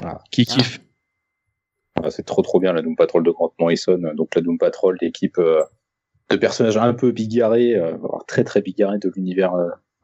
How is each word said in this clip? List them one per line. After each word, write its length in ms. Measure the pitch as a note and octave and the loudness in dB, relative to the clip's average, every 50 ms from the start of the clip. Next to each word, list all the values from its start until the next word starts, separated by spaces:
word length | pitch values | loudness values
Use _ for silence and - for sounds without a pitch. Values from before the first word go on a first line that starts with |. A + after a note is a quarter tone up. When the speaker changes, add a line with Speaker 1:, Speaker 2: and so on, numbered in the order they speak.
| - | -12
Speaker 1:
Ah. 160 | E3+ - - - _ | -12 -12 -12 -14 _
Speaker 2:
qui 140 | - - B2 - | 0 0 2 2
Speaker 3:
Ah. 40 | B2 | 2
Speaker 2:
kiffe. 240 | - B2 A#2+ - - - _ _ _ _ _ _ _ _ _ _ _ _ _ _ _ _ _ _ _ _ _ - - - | 0 0 0 -4 -10 -16 _ _ _ _ _ _ _ _ _ _ _ _ _ _ _ _ _ _ _ _ _ -6 -4 -4
Speaker 1:
Ah, 80 | D2 | -4
c'est 120 | - - - | -6 -8 -8
trop, 180 | - - - F2+ | -4 -2 -2 0
trop 160 | - - F#2 | 2 2 2
bien, 140 | F#2 F#2 F2 | 2 2 0
la 80 | E2 D#2+ | 0 -2
Doom 120 | E2 D#2+ | -2 0
Patrol 280 | - E2 D#2+ - E2+ E2 | 0 0 2 2 2 2
de 80 | E2+ | 2
Grant 220 | E2 - E2+ E2 - - | 0 0 -2 -4 -2 -2
Morrison. 400 | E2+ E2+ E2+ - - - F#2 F2 F2 D#2+ D2+ | 0 0 0 0 0 0 0 0 0 -4 -6
Donc, 200 | D2+ D#2+ - - | -6 -6 -2 -2
la 60 | F2 | -2
Doom 160 | E2 E2+ E2+ E2 | 0 0 0 0
Patrol, 380 | F#2 E2+ - - - F#2+ F#2 F2 | 0 -2 0 0 0 0 0 0
l'équipe, 360 | E2+ E2 - - - F#2+ - - | -2 -6 -4 -4 -4 -2 0 0
euh, 240 | F2 D#2+ D#2+ D#2 D#2 - _ _ _ _ _ _ _ _ _ _ _ - | 2 2 4 2 0 -2 _ _ _ _ _ _ _ _ _ _ _ -2
de 60 | G2 | 0
personnages 420 | G2 G#2+ G#2+ - - B2+ A2+ G#2+ G#2+ | 0 2 0 0 0 0 2 2 2
un 160 | A2+ A#2+ A#2 | 2 2 2
peu 180 | B2 - B2 | 2 0 0
bigarrés, 640 | A2+ G#2 A2 A2 A2 A#2+ A#2+ A2+ A2+ A#2+ A#2+ A#2+ A#2 | 0 0 -4 -2 0 2 2 4 4 4 4 2 2
euh, 200 | G2 E2+ E2 E2 F2+ | 2 0 -2 -4 -6
voire 260 | - - - - - - | -8 -8 -10 -10 -10 -4
très, 160 | - - A#2+ | 0 0 0
très 180 | - - G#2+ | 0 0 -2
bigarrés 380 | G2+ F#2+ F#2 - G#2 F#2+ G#2 G#2 | -2 -2 -2 0 0 0 0 -2
de 120 | G2+ F#2+ E2+ | -4 -4 -4
l'univers, 380 | F#2+ F#2+ F#2 F2+ F#2+ F#2+ F2+ F2+ | -4 -6 -4 0 0 0 0 0
euh... 140 | F2+ F2 F2 F2 - _ _ _ _ | 0 -2 -2 -4 -8 _ _ _ _